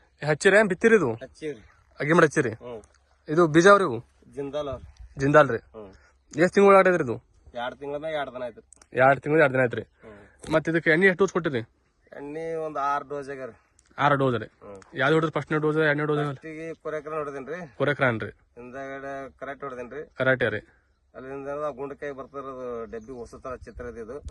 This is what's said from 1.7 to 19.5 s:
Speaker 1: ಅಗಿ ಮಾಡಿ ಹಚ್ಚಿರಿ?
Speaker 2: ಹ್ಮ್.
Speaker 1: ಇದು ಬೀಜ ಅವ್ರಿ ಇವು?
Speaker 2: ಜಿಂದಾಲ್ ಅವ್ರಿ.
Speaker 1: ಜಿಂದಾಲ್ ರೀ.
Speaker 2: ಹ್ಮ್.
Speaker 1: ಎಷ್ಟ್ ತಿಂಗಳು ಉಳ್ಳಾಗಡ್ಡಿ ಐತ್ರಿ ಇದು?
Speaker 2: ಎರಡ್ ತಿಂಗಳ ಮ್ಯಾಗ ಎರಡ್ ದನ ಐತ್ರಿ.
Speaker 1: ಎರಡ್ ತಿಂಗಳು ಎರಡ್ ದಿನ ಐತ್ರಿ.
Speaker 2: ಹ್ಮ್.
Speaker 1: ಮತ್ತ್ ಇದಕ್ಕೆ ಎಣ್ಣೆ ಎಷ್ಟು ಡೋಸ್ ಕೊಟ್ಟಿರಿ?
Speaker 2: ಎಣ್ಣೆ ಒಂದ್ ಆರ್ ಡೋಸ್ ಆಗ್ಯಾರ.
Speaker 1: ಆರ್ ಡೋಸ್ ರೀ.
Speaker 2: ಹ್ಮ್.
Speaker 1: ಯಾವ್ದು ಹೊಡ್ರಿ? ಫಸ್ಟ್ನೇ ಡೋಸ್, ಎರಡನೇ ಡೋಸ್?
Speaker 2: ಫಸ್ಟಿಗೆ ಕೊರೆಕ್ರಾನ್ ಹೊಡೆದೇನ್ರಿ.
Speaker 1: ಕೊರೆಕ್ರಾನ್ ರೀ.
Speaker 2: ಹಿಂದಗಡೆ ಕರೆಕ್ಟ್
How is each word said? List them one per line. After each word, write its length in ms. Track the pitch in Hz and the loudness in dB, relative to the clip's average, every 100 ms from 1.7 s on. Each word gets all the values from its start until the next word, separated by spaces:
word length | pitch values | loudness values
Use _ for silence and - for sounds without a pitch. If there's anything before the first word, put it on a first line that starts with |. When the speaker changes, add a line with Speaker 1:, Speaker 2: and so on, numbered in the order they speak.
| _ _ - | _ _ -6
Speaker 1:
ಅಗಿ 140 | 147 | 2
ಮಾಡಿ 120 | 175 160 | 4 4
ಹಚ್ಚಿರಿ? 240 | - 123 | 4 -2
Speaker 2:
ಹ್ಮ್. 320 | 110 120 117 - _ _ _ - | -4 -12 -16 -18 _ _ _ -4
Speaker 1:
ಇದು 180 | 156 170 | 0 4
ಬೀಜ 200 | 151 180 | 6 8
ಅವ್ರಿ 160 | 202 | 8
ಇವು? 160 | 180 117 - _ _ 120 | 4 -4 -10 _ _ -12
Speaker 2:
ಜಿಂದಾಲ್ 340 | 143 143 147 | -8 -6 -8
ಅವ್ರಿ. 160 | 127 - - - - | -10 -14 -20 -18 -4
Speaker 1:
ಜಿಂದಾಲ್ 320 | 139 151 139 | 4 6 6
ರೀ. 80 | 113 | 2
Speaker 2:
ಹ್ಮ್. 320 | - 110 101 95 _ _ _ | -8 -20 -20 -20 _ _ _
Speaker 1:
ಎಷ್ಟ್ 220 | 135 180 196 | 0 2 6
ತಿಂಗಳು 140 | 196 | 8
ಉಳ್ಳಾಗಡ್ಡಿ 240 | 196 185 | 8 6
ಐತ್ರಿ 100 | 175 | 2
ಇದು? 140 | 135 113 - _ _ | 0 -6 -10 _ _
Speaker 2:
ಎರಡ್ 220 | 120 123 123 | -10 -10 -10
ತಿಂಗಳ 220 | 139 147 | -10 -10
ಮ್ಯಾಗ 160 | 156 | -6
ಎರಡ್ 200 | 156 135 | -6 -8
ದನ 100 | 123 | -8
ಐತ್ರಿ. 220 | 123 113 - _ _ | -12 -12 -20 _ _
Speaker 1:
ಎರಡ್ 260 | 127 131 139 | 4 4 4
ತಿಂಗಳು 200 | 143 156 | 4 4
ಎರಡ್ 140 | 143 | 4
ದಿನ 80 | 131 | 4
ಐತ್ರಿ. 200 | 123 113 | 0 -2
Speaker 2:
ಹ್ಮ್. 720 | - _ 113 104 - _ - | -12 _ -20 -20 -20 _ -2
Speaker 1:
ಮತ್ತ್ 160 | 156 156 | -2 0
ಇದಕ್ಕೆ 220 | 165 165 | 0 2
ಎಣ್ಣೆ 160 | 156 190 | 4 4
ಎಷ್ಟು 160 | 175 | 4
ಡೋಸ್ 100 | 196 | 0
ಕೊಟ್ಟಿರಿ? 260 | 190 165 131 110 _ _ _ _ 147 | 0 -2 -4 -6 _ _ _ _ -16
Speaker 2:
ಎಣ್ಣೆ 380 | 143 151 165 165 | -14 -10 -8 -8
ಒಂದ್ 220 | 156 147 | -8 -4
ಆರ್ 300 | 139 143 139 | -2 -2 -4
ಡೋಸ್ 220 | 143 135 | -10 -10
ಆಗ್ಯಾರ. 200 | 135 127 110 _ _ _ - | -12 -14 -16 _ _ _ -2
Speaker 1:
ಆರ್ 200 | 139 143 | 2 2
ಡೋಸ್ 180 | 135 117 | 2 0
ರೀ. 40 | - | -6
Speaker 2:
ಹ್ಮ್. 360 | _ 104 98 - | _ -20 -20 -12
Speaker 1:
ಯಾವ್ದು 220 | - 135 160 | -2 2 2
ಹೊಡ್ರಿ? 160 | 160 | 2
ಫಸ್ಟ್ನೇ 260 | 151 139 156 | -2 -2 -2
ಡೋಸ್, 200 | 151 156 | 0 2
ಎರಡನೇ 280 | 156 147 151 | 2 0 0
ಡೋಸ್? 300 | 147 147 139 | -2 -2 -6
Speaker 2:
ಫಸ್ಟಿಗೆ 380 | 160 156 165 | -12 -12 -12
ಕೊರೆಕ್ರಾನ್ 440 | 156 160 151 147 156 | -12 -10 -10 -8 -8
ಹೊಡೆದೇನ್ರಿ. 600 | 147 139 131 170 165 - | -8 -10 -10 -12 -12 -4
Speaker 1:
ಕೊರೆಕ್ರಾನ್ 440 | 135 143 135 110 | -2 0 0 -2
ರೀ. 60 | 104 | -6
Speaker 2:
ಹಿಂದಗಡೆ 1080 | - _ - 123 127 135 135 139 139 135 - | -14 _ -20 -18 -14 -12 -12 -12 -12 -14 -14
ಕರೆಕ್ಟ್ 240 | 131 | -14